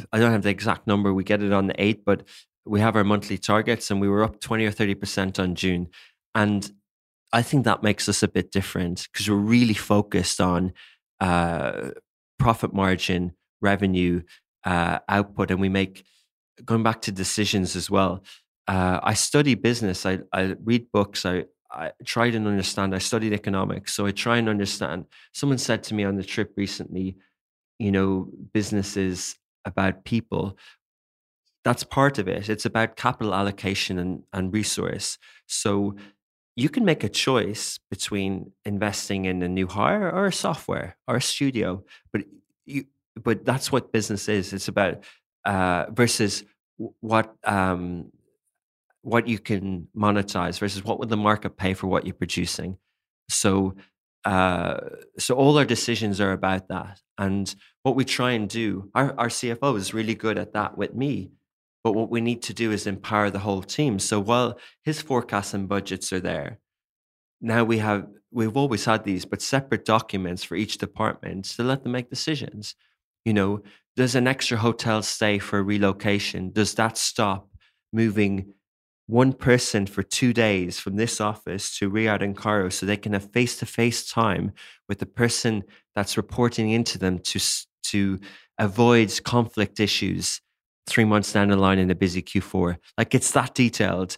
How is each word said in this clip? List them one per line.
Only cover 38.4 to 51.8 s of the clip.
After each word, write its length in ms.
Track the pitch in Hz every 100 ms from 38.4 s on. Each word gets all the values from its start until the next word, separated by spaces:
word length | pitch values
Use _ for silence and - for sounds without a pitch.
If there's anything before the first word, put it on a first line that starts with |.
| - _ 104
investing 600 | 101 104 98 - 98 95
in 160 | 92
a 60 | 90
new 180 | 92 92
hire 460 | 101 123 208 180
or 160 | 180 196
a 60 |
software 640 | - 185 156 - - 92 - -
or 80 | 120
a 60 |
studio, 640 | - - 139 123 90 95 - - _
but 140 | 107 - - _ _ -
you, 200 | 139 - _ _ 113
but 300 | 117 110 -
that's 260 | 131 -
what 200 | 127 -
business 380 | 110 104 101 -
is. 240 | 104 92
It's 140 | 98 -
about, 360 | 101 95 71 - - _ _ 101
uh, 400 | 95 92 90 -
versus 540 | 113 117 - 104 - - _ _ -
w-, 160 | 110 -
what, 360 | 110 110 110 -
um, 680 | 107 101 92 90 90 85 98 _ _ _ _ _ _ _ _ _
what 260 | - 117 117
you 120 | 110
can 480 | - 101 95 90 80 107
monetize 640 | 104 101 98 95 87 90
versus 240 | 104 98
what 160 | 107 -
would 100 | 113
the 80 | 110
market 400 | 104 104 95 -
pay 160 | 92
for 140 | 95